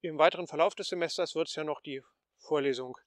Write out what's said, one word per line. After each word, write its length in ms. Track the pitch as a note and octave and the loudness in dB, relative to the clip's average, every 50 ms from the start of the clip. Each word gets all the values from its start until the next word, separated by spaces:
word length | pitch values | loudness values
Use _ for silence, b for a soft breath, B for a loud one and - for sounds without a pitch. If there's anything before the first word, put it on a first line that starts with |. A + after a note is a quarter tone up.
Im 160 | - E3+ D#3 | -6 -4 4
weiteren 300 | D3 D3+ F3 - F3+ F3 | 6 6 6 6 2 -8
Verlauf 280 | - - D3+ E3 G3+ - | -6 2 2 2 2 2
des 140 | - F#3 - | -2 -6 -6
Semesters 460 | F#3 F3+ E3+ D#3 - - F3 - - | -2 -2 -2 -2 -2 -2 -4 -2 -2
wird 120 | D#3 D#3+ | -2 -2
es 80 | - - | -2 -4
ja 80 | D#3 D#3 | -6 -4
noch 160 | D3+ D3 - | -4 -6 -6
die 240 | - D3+ C3+ C3+ - _ _ _ _ _ _ _ | -6 -10 -10 -10 -12 _ _ _ _ _ _ _
Vorlesung 580 | - - D#3 D3 C#3 C#3+ C3 A#2+ B2+ B2+ B2+ - _ | -4 0 0 2 4 2 0 0 -4 -10 -12 -14 _